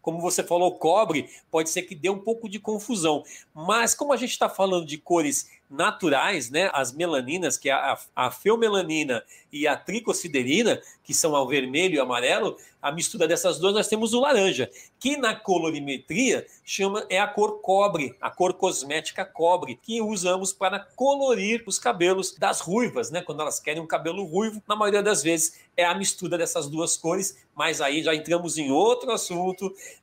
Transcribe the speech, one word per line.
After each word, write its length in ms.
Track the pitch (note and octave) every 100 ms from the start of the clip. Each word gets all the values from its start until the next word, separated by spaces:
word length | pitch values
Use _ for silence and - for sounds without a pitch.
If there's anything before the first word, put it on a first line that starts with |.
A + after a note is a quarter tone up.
Como 180 | - E3+
você 240 | F3 F3+
falou, 300 | - F3 F3+
cobre, 560 | F3 D#3+ F#3+ A3 D3+ B2 - _
pode 180 | D#3+ D#3+
ser 140 | F#3
que 100 | F3+
dê 160 | F3 E3+
um 100 | G3
pouco 300 | G#3+ A3+ A3+
de 100 | G3+
confusão. 640 | G#3+ G#3+ G#3 A3 D#3+ D3 - - _
Mas 400 | D#3 E3+ A3+ A3+
como 200 | - D4
a 40 | B3+
gente 200 | A#3+ -
tá 120 | A3
falando 360 | A3 F#3+ F3+ D#3
de 120 | D3+
cores 500 | - F3 D3 - - - _
naturais, 800 | C#3 G3 - F3 C3+ E3 F#3 A#2
né, 200 | D3 G3
as 180 | C#3+ B2
melaninas, 680 | C#3 F3 C#3+ B2 F3 D#3+ -
que 120 | C#3
é 20 |
a, 260 | C3+ C3+ A#2 -
a 160 | - B2+
feomelanina 920 | - G3 A#3 A3+ G3+ E3+ D#3 D3 A#2 - - _
e 120 | D3 D3
a 120 | C3
tricosiderina, 1040 | - G#3+ A3 - E3+ C#3 B2 F3 A3+ B2+ - -
que 120 | -
são 180 | - E3
o 160 | C#3+ B2+
vermelho 480 | C#3+ B2+ C#3+ F#3 D3+
e 20 |
o 40 |
amarelo, 560 | B2+ B2 B2+ G3+ G#3+ - - _
a 100 | C#3+
mistura 340 | E3 - - D#3+
dessas 320 | E3 F#3 D3+
duas 160 | F#3
nós 140 | G#3 G#3
temos 260 | A3 A3+
o 60 | A#3+
laranja, 500 | C#4 B3 F#3+ C3 A#2 - - _
que 160 | B3+ C#4+
na 180 | A#3
colorimetria 1120 | G#3 - F3 D#3+ D3 C#3+ C3 - E3 C4 C3 - - -
chama, 400 | - G3 G#3 -
é 100 | F#3
a 80 | G3+
cor 340 | - G#3 -
cobre, 520 | - G3 G3+ E3 B2+ -
a 100 | B2
cor 240 | - F3+
cosmética 720 | F3+ F#3 - C3+ D#3 D3+ -
cobre, 560 | F#3 - E3 F3 C#3 A#2
que 200 | - A3+
usamos 500 | G#3+ G#3 F3+ F#3 F#3+
para 260 | - F#3+ G3
colorir 840 | - - C4 C#4 C4+ A3 G3 A3+ G#3+
os 140 | -
cabelos 560 | B3+ G3+ F3 F#3+ F3+ -
das 240 | - -
ruivas, 500 | - G#3 A3+ B2+ A2
né? 120 | E3
Quando 200 | E3+ D3
elas 180 | D3+ -
querem 220 | - D#3
um 60 | E3
cabelo 380 | E3+ D#3 F#3 F#3
ruivo, 360 | F3 A3 G#3+ -
na 80 | G#3+
maioria 280 | G#3 G3+
das 200 | G3+ F3+
vezes 360 | D3 E3 - - _ -
é 80 | F3
a 100 | F#3
mistura 420 | F#3+ - F3 E3+
dessas 300 | E3+ F3 C#3+
duas 300 | D#3 E3 -
cores, 400 | E3 F#3 F#3+ - _ -
mas 240 | D#3+ D3+
aí 240 | C#3+ D3+
já 100 | D3+
entramos 440 | D#3 D#3 F3 E3+ D3+
em 140 | C#3
outro 400 | C#3+ G#3+ B3 B3+
assunto, 640 | A3+ - F3 F#3 F#3 F#3+ F#3+ - -